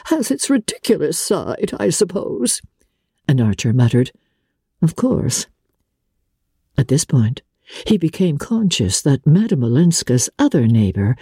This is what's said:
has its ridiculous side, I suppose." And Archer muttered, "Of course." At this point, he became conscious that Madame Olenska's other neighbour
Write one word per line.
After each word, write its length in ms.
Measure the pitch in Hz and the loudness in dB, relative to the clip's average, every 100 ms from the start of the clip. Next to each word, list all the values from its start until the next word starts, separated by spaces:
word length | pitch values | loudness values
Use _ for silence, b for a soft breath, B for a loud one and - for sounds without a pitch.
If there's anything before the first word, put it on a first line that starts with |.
| - | -4
has 240 | 320 226 | -2 -2
its 220 | 277 - | -4 0
ridiculous 680 | 269 - - - 208 147 170 | -2 -2 -8 -2 0 0 -4
side, 540 | - 185 - - 196 - | -4 -4 -4 -6 -6 -2
I 100 | 202 | -2
suppose." 720 | - 196 185 - - 247 - - _ _ _ _ _ - | 0 -2 -4 -6 -4 -4 -4 -10 _ _ _ _ _ -2
And 140 | 135 | 0
Archer 320 | 110 95 113 | 0 0 0
muttered, 380 | 123 120 120 123 _ _ _ _ _ _ - | 2 2 2 0 _ _ _ _ _ _ -2
"Of 120 | 165 - | -2 0
course." 520 | 254 202 - - - _ _ _ _ _ _ _ _ _ _ _ _ - | 0 0 -2 -4 -8 _ _ _ _ _ _ _ _ _ _ _ _ -4
At 120 | 123 | 0
this 160 | 135 - | 0 2
point, 360 | 131 110 139 _ _ B B B | 2 2 -2 _ _ B B B
he 100 | 214 | 0
became 400 | 160 - 185 147 | 0 0 -2 -2
conscious 640 | - 226 202 - 95 - | -4 -2 0 0 -2 0
that 240 | 151 135 - | 0 2 4
Madame 380 | 170 226 156 | 4 2 0
Olenska's 680 | 117 123 175 165 - 123 - - | 0 2 2 2 0 0 -2 0
other 300 | 285 160 117 | 0 2 2
neighbour 480 | 113 101 98 101 127 | 4 2 0 -2 -2